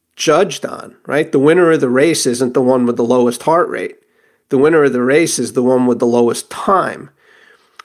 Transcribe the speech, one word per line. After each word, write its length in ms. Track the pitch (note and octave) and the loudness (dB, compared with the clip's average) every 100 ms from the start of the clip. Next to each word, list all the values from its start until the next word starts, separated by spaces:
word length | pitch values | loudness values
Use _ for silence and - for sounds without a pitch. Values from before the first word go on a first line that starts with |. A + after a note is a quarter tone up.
| _ - | _ -6
judged 500 | - D3+ F#3+ D3 - | 0 2 0 -4 -12
on, 300 | - - - - | -14 -18 -18 -6
right? 260 | C#3 D#3 | -4 -2
The 60 | C#3+ | 2
winner 320 | C#3+ E3+ E3+ | 4 4 4
of 100 | D#3+ | 2
the 100 | C3+ | 2
race 360 | B2+ D#3 D#3 C#3 | 2 2 0 -2
isn't 300 | B2 C3 C3 | -2 -2 0
the 60 | |
one 240 | B2+ C3 B2 | 2 2 0
with 100 | A#2 | 0
the 60 | |
lowest 400 | A#2+ B2 B2 A#2+ | 0 2 0 0
heart 260 | - E3+ E3+ | 0 0 0
rate. 300 | - F#2 - _ _ _ _ _ | -4 -10 -14 _ _ _ _ _
The 80 | C3+ | 0
winner 280 | C#3+ E3 C#3+ | 2 4 2
of 80 | |
the 100 | B2 | 0
race 340 | B2 D3 D#3+ - | 0 0 0 -2
is 160 | A#2 | -4
the 80 | - | -2
one 240 | B2 B2+ B2 | 0 2 0
with 140 | A#2 | 0
the 80 | A#2+ | 0
lowest 420 | A#2+ A#2+ - - | 0 0 -2 -8
time. 640 | - - F#3+ C3+ - - _ _ _ _ _ _ - | -8 -2 -2 -2 -8 -16 _ _ _ _ _ _ -20